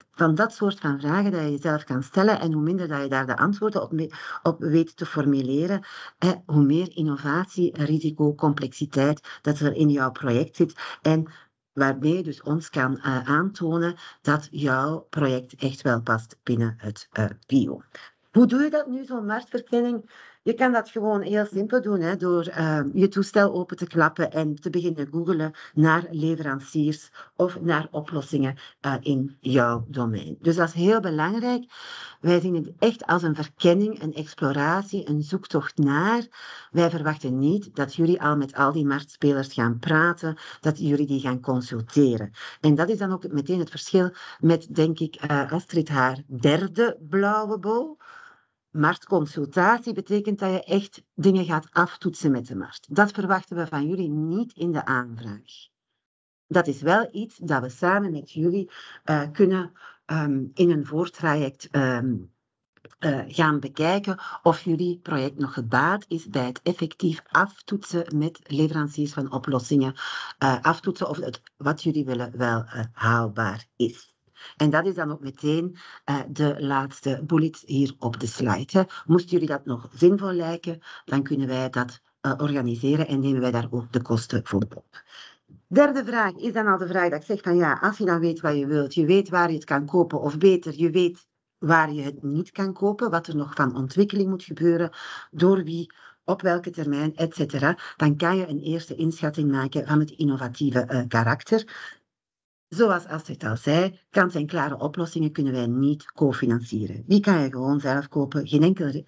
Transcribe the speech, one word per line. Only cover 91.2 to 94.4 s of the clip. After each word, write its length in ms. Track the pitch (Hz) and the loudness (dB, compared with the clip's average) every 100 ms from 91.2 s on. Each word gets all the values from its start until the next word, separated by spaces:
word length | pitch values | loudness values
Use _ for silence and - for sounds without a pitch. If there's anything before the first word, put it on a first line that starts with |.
| _ _ _ - | _ _ _ -4
waar 360 | 147 165 156 | 4 4 4
je 80 | 151 | -2
het 220 | 139 143 | -8 -6
niet 280 | 143 151 175 | -4 -4 -4
kan 220 | - 196 | -6 -6
kopen, 360 | 180 202 208 240 | -2 -2 0 -2
wat 180 | 165 160 | -2 -2
er 80 | 151 | -6
nog 180 | 143 | -4
van 220 | - 135 127 | -2 -2 -2
ontwikkeling 540 | 131 185 202 202 190 | -2 0 2 2 -2
moet 140 | 185 | -4